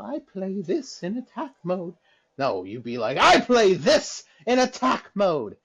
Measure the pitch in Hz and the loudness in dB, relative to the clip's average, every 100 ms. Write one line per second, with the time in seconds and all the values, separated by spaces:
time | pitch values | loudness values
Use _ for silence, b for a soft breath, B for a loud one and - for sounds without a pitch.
0 | 214 294 - 190 190 196 190 339 - - | -10 -10 -10 -10 -8 -6 -4 -6 -6 -10
1 | 175 233 254 - 294 _ 170 185 175 180 | -8 -8 -10 -12 -12 _ -6 -6 -6 -14
2 | _ _ _ - 135 98 95 113 117 120 | _ _ _ -4 -2 -2 -8 -12 -8 -4
3 | 113 143 285 359 - 240 208 185 170 302 | -4 2 6 6 6 4 6 4 4 2
4 | - - - b - 254 254 - 254 - | 0 -14 -18 b -2 2 2 0 -2 -2
5 | - 196 196 156 104 127 | -6 0 2 2 -4 -12